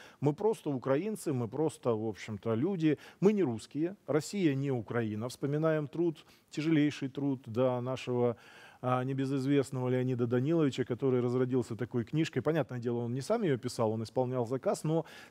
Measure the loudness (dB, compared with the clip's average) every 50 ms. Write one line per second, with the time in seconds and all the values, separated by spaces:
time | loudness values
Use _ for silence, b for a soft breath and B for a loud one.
0 | B B B B 0 0 0 2 0 0 0 -2 -2 -4 -4 -2 0 0 0 0
1 | 0 -2 -6 -4 -4 -2 -2 -2 -2 -2 -2 -2 -2 -2 -2 -2 0 0 0 0
2 | 0 -4 -6 -6 -8 -10 -8 -4 -2 0 0 2 2 0 0 2 2 2 2 B
3 | B B B B 4 4 4 4 2 0 -2 -4 -8 -8 -6 -4 -4 -4 -6 -8
4 | _ -2 0 0 0 -2 -2 2 2 2 2 2 0 -2 -2 -2 -2 -2 -2 -2
5 | -2 -2 -2 -4 -6 -6 -6 -4 -4 -2 0 2 2 2 2 0 -2 -4 -2 -2
6 | 0 0 -2 -4 -10 b b b b b -6 -2 0 4 4 4 4 4 2 -2
7 | -6 -6 -4 -2 -2 -2 -2 -4 -6 -4 0 2 2 2 2 0 -2 -4 -6 -6
8 | -4 -2 0 2 2 2 0 B B B B B B B B B -2 0 0 0
9 | 0 -2 -2 -2 -2 -2 -2 0 2 2 4 4 2 2 -2 -2 0 0 2 2
10 | 2 0 0 0 0 2 2 2 2 2 2 4 2 2 2 0 -2 -2 -2 0
11 | 2 2 2 2 2 2 2 2 2 2 2 0 0 0 -4 -6 -6 -2 -2 -2
12 | -2 0 0 0 0 0 -2 -2 0 2 2 0 0 -2 -4 -6 -4 -2 -2 -2
13 | -2 -4 -4 -4 -2 -2 0 0 2 0 0 0 -2 -4 -2 0 0 0 0 -2
14 | -4 -4 -2 -2 0 0 0 -2 -2 -2 -2 -2 0 -2 -2 0 0 0 0 0
15 | -2 B B B B B